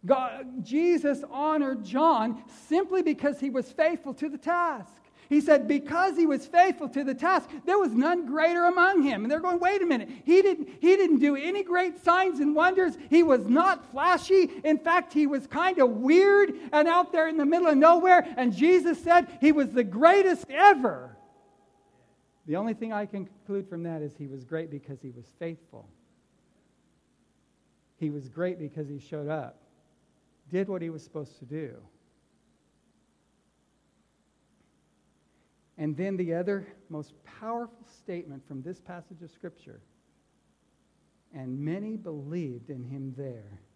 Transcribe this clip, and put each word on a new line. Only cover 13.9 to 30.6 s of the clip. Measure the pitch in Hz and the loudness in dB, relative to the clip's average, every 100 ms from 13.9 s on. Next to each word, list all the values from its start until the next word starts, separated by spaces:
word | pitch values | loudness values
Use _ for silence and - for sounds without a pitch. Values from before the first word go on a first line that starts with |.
flashy. | 254 320 349 - 381 349 - | -2 2 2 4 4 4 0
In | 302 311 | 0 0
fact, | 320 349 339 | 2 0 0
he | 294 294 | 0 0
was | 277 - | 0 -6
kind | 285 359 359 | -2 -2 2
of | 254 | 2
weird | 214 254 330 392 403 392 - - | 2 4 6 6 6 4 0 -2
and | 302 302 | 2 4
out | 339 349 | 2 0
there | 349 320 | 0 0
in | 320 | 0
the | 285 | 2
middle | 339 349 | 2 4
of | 285 | 6
nowhere." | 311 339 359 359 - - | 6 6 6 6 4 -2
And | 247 185 | -2 2
Jesus | 294 359 330 320 | 4 4 4 -4
said | 330 339 349 - | 4 4 2 0
he | 285 | 2
was | 302 254 | 4 0
the | 233 | 0
greatest | 214 190 320 392 381 349 - | -2 4 6 6 4 0 -4
ever. | 269 392 349 254 143 127 - - _ _ _ _ _ _ _ _ _ _ _ 165 | 6 6 6 2 -4 -12 -20 -20 _ _ _ _ _ _ _ _ _ _ _ -8
The | 160 | -6
only | 226 | -6
thing | 226 226 | -8 -8
I | 214 202 | -8 -8
can | 196 185 | -10 -14
conclude | _ - 196 196 | _ -10 -10 -8
from | 170 | -12
that | 170 160 | -10 -8
is | 151 - | -10 -12
he | 143 | -16
was | 135 123 | -16 -12
great | 160 160 | -10 -10
because | 143 - 135 | -14 -16 -18
he | 135 | -16
was | 120 120 _ | -20 -20 _
faithful. | 165 165 _ 117 104 _ _ _ _ _ _ _ _ _ _ _ _ _ _ _ _ _ _ _ _ _ | -14 -14 _ -20 -20 _ _ _ _ _ _ _ _ _ _ _ _ _ _ _ _ _ _ _ _ _
He | 156 | -10
was | 147 131 | -8 -14
great | 120 180 175 | -8 -8 -8
because | 147 156 147 | -12 -12 -12
he | 143 | -14
showed | - 151 147 | -14 -12 -8
up, | 156 123 - _ _ _ _ _ _ _ _ _ | -8 -10 -18 _ _ _ _ _ _ _ _ _
did | 180 | -6